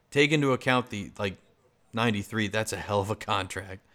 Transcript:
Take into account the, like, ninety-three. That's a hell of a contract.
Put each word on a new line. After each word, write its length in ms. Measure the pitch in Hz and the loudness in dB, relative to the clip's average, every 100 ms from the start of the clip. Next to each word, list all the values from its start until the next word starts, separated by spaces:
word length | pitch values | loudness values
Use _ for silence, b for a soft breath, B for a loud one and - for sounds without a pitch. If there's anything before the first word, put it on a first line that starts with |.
| _ | _
Take 200 | 139 147 | 2 4
into 200 | 156 139 | 4 2
account 380 | 127 - 127 120 | 2 2 2 0
the, 180 | 104 80 - | -6 -8 -4
like, 200 | 104 90 _ _ _ _ _ | -4 -4 _ _ _ _ _
ninety-three. 580 | 110 120 101 101 110 101 | 0 0 0 -2 -2 0
That's 220 | 107 110 | 0 -2
a 60 | 95 | -4
hell 240 | - 104 | 0 0
of 80 | 98 | 0
a 60 | 107 | -2
contract. 640 | - 104 95 - 95 95 _ | -2 -2 -2 -8 -10 -14 _